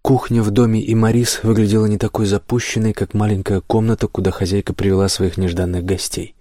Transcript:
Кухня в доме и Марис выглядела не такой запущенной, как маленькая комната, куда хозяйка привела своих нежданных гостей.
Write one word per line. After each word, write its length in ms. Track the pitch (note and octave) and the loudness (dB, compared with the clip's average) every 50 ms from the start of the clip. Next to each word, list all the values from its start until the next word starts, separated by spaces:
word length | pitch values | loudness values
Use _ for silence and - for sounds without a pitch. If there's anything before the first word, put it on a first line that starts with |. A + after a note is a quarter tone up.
Кухня 400 | _ - C3+ B2 - - A#2+ A#2 | _ 2 0 0 0 0 0 0
в 80 | G#2+ G#2+ | 0 2
доме 320 | G2+ B2 A#2+ A2+ A2 A2 | 2 2 2 4 2 0
и 140 | - - A2+ | 0 0 2
Марис 480 | A2+ A2 A2+ A2+ A#2+ A#2+ - - - - | 2 4 4 4 2 0 0 -4 -2 0
выглядела 420 | A2+ A2 A2 G#2+ G2+ G#2 A2 G#2+ | 2 2 2 2 2 2 2 2
не 140 | G#2 G#2+ G2 | 2 0 0
такой 260 | A#2 G#2 - - A2 | -2 -2 0 -2 0
запущенной, 680 | G2 G2+ G2 - - B2 A#2+ - - - A#2 A2 A2 G#2 | 0 0 -2 -2 -2 -4 -4 -2 -4 -4 -2 -2 -2 -2
как 200 | - G2+ - - | -2 -6 -4 -2
маленькая 480 | G#2 G#2+ G#2+ G#2 F#2+ F#2+ - G2+ F#2 | 0 0 0 0 -2 -2 -2 -2 -2
комната, 460 | - - - A2+ A2 A2+ A2+ - A#2 | -2 0 0 2 2 2 0 0 -2
куда 240 | - - - F#2+ F#2+ | -4 -2 -2 -2 -2
хозяйка 420 | F2+ - G2 F2 G2 G2+ - - - | 0 -2 -2 0 0 -2 -2 -4 -4
привела 340 | - F#2+ G2 F#2+ F#2+ G2 | -2 0 2 2 2 2
своих 300 | F#2+ - - F#2+ F#2 - | 0 0 0 -2 -2 0
нежданных 480 | - F#2+ F2+ E2+ F#2 F#2 F2+ F2+ F2+ F2 | 0 -2 -2 0 -2 -2 -2 -2 -4 -2
гостей. 480 | F#2 F#2+ F2+ - - - - - - - _ | -2 -2 -2 -4 -8 -8 -8 -10 -10 -14 _